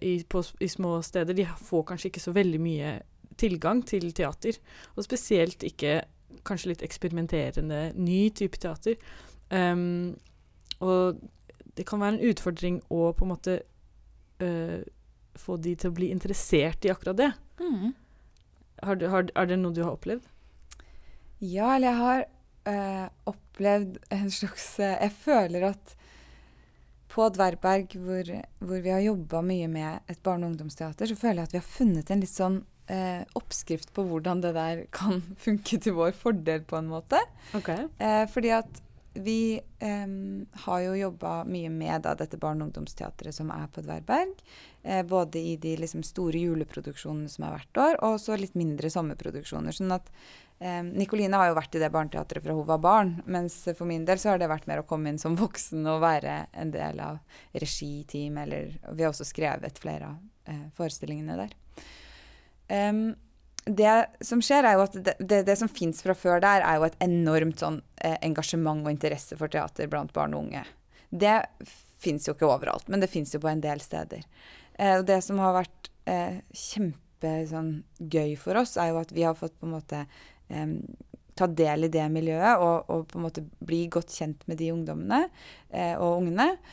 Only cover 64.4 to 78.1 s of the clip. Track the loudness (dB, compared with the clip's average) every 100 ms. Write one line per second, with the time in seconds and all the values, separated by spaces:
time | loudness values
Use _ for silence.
64.4 | 6 8 8 8 6 2 -2 0 4 6
65.4 | 6 4 0 0 -2 2 0 2 4 6
66.4 | 8 8 6 4 4 2 4 4 6 4
67.4 | 4 0 -2 -4 -8 -4 -2 0 0 -2
68.4 | 0 0 0 0 -2 0 0 -2 -6 -6
69.4 | -2 -2 -2 -4 -4 -4 -2 0 0 -2
70.4 | -6 -8 -12 -18 _ -20 _ 2 4 4
71.4 | 2 -8 -20 -18 -20 -6 -2 -2 -2 2
72.4 | 4 4 2 -4 -2 0 2 0 -4 -2
73.4 | 0 0 -2 -4 -6 -8 -8 -12 -16 -20
74.4 | -20 -20 -14 0 4 6 6 4 4 2
75.4 | 4 4 0 -6 -20 -10 -4 -2 -2 -6
76.4 | -12 -12 -8 -2 -2 -4 _ _ -2 -2
77.4 | -2 -4 -4 -6 -10 -14 -2